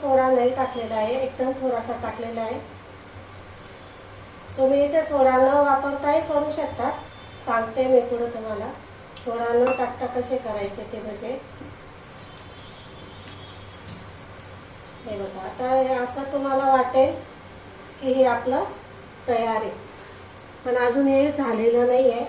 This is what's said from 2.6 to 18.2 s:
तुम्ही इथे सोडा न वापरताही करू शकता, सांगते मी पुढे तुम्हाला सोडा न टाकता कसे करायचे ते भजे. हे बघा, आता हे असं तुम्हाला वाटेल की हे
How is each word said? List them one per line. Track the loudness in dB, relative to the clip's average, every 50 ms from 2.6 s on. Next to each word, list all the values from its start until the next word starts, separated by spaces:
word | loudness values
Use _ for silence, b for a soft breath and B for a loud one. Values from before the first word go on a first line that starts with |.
| -10 -14 -18 -18 -20 -20 -20 -20 -20 -18 -18 -18 -18 -18 -18 -18 -18 -18 -20 -20 -20 -20 -20 -20 -20 -20 -20 -20 -20 -20 -20 -20 -20 -20 -20 -20 -18 -10 0
तुम्ही | 2 4 4 6 4 4
इथे | 4 2 2 2
सोडा | 2 4 4 6 6 6
न | 6 6 6 6 6 6
वापरताही | 6 4 2 2 -2 -4 -2 0 2 2 2 2 0
करू | 0 0 0 0
शकता, | -2 -4 -4 -4 -4 -4 -4 -4 -4 -6 -10 -16 -18 -18 -18 -18 -18 -12 -6
सांगते | -2 -2 -2 -2 -2 -2 -2 2
मी | 4 6 4
पुढे | 4 4 0 -4 -4 -4 -6
तुम्हाला | -8 -8 -8 -6 -6 -8 -8 -10 -12 -16 -18 -20 -20 -20 -20 -20 -10 -8
सोडा | -6 -4 -2 0 2
न | 4 4 4 4 2 0
टाकता | -2 -4 -4 -6 -6 -4
कसे | -4 -4 -4 -2 -4 -4
करायचे | -4 -4 -6 -6 -6 -6 -8 -10 -12 -10
ते | -10 -10
भजे. | -10 -10 -10 -8 -8 -8 -8 -8 -10 -14 -18 -18 -18 -18 -18 -18 -18 -20 -20 -20 -20 -20 -20 -20 -20 -18 -18 -18 -18 -18 -18 -18 -18 -18 -20 -20 -20 -20 -20 -18 -18 -18 -18 -18 -18 -18 -18 -18 -18 -18 -18 -18 -18 -18 -18 -18 -18 -16 -16 -16 -16 -18 -18 -18 -18 -18 -18 -18 -18 -18 -18 -18 -18 -20 -20 -20 -20 -20 -20 -16 -12
हे | -10 -8 -8
बघा, | -8 -8 -8 -10
आता | -10 -10 -8 -4 0 2
हे | 4 4 4 2 2
असं | 0 -2 -2 -4 -6 -6 -4
तुम्हाला | -4 -2 0 0 0 2 4 6
वाटेल | 6 6 4 4 4 4 4 4 2 -4 -10 -14 -18 -20 -20 -20 -20 -20 -20 -20 -20 -20 -20 -20 -16 -6
की | -2 0
हे | 4 6